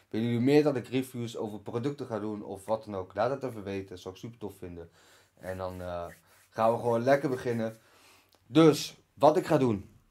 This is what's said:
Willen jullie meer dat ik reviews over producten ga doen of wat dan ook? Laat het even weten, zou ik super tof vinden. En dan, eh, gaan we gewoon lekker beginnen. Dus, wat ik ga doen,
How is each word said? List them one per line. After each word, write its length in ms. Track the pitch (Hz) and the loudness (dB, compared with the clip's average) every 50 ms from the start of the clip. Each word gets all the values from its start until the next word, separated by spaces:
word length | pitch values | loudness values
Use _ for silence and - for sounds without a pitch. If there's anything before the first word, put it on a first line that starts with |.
| _ _ | _ _
Willen 180 | - 107 113 120 | -6 -4 -2 0
jullie 140 | 120 117 | 0 0
meer 220 | 120 135 143 151 147 | 2 4 6 6 4
dat 120 | 151 135 | 4 0
ik 120 | 123 104 - | -2 -4 -4
reviews 500 | 113 131 127 - - 120 120 117 117 - | -4 -4 -4 -4 -8 -10 -10 -8 -8 -8
over 220 | 107 107 104 104 | -8 -8 -10 -12
producten 460 | 98 - 117 120 113 104 98 - 131 | -10 -8 -6 -6 -4 -6 -6 -8 -8
ga 140 | 120 113 104 | -8 -6 -6
doen 240 | 101 107 107 104 - | -6 -6 -8 -10 -10
of 220 | - 98 95 - | -12 -14 -10 -6
wat 200 | - 110 110 - | -4 -4 -4 -4
dan 100 | 104 104 | -6 -8
ook? 180 | 95 92 92 - | -8 -8 -6 -4
Laat 160 | 98 107 123 | -2 -2 -2
het 140 | 139 131 135 | -2 -4 -6
even 200 | 131 113 110 98 | -8 -10 -10 -8
weten, 360 | 98 98 98 98 98 - 90 | -8 -8 -8 -8 -10 -14 -14
zou 140 | - 95 92 | -14 -14 -14
ik 60 | - | -14
super 200 | - 117 117 - | -14 -16 -14 -12
tof 180 | - 101 95 - | -14 -14 -12 -12
vinden. 320 | - 90 87 85 82 82 _ _ _ _ _ _ _ _ _ _ | -14 -14 -14 -14 -16 -16 _ _ _ _ _ _ _ _ _ _
En 180 | - 90 92 92 | -12 -10 -8 -8
dan, 240 | 92 92 90 90 | -8 -8 -8 -10
eh, 240 | 90 90 87 87 85 85 - - _ _ _ _ _ _ | -10 -10 -8 -8 -10 -12 -14 -20 _ _ _ _ _ _
gaan 220 | - - 110 117 | -2 2 4 4
we 80 | 117 117 | 4 2
gewoon 240 | 117 120 117 117 117 | 2 0 0 2 4
lekker 260 | 131 139 143 139 147 | 4 4 4 4 0
beginnen. 480 | 127 127 - 127 120 120 110 113 113 - _ _ _ _ _ _ _ _ _ _ _ _ _ - | -4 -2 -2 -2 -2 -2 -4 -6 -8 -12 _ _ _ _ _ _ _ _ _ _ _ _ _ 0
Dus, 500 | 113 151 165 156 139 147 - - - - _ _ _ | 6 8 8 8 8 4 0 -8 -12 -16 _ _ _
wat 240 | - - 147 156 180 | 4 4 6 6 4
ik 80 | 170 | 2
ga 120 | - 165 143 | 2 4 4
doen, 340 | 131 127 107 95 95 - - _ _ _ | 4 4 2 0 -4 -10 -20 _ _ _